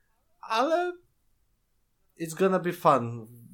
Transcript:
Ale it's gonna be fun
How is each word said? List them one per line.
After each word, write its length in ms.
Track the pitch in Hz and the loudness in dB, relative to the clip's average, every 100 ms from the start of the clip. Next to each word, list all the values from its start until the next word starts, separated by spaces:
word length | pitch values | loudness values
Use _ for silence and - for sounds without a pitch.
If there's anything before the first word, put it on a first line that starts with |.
| _ _ _ _ | _ _ _ _
Ale 560 | - 220 277 330 359 349 _ _ _ _ _ _ _ _ _ _ _ - | -6 -2 0 0 -2 -6 _ _ _ _ _ _ _ _ _ _ _ -14
it's 140 | 165 | -10
gonna 240 | 160 190 185 | -2 0 0
be 140 | 170 | -2
fun 540 | 175 165 135 117 117 113 120 117 | 0 4 4 2 -8 -14 -20 -20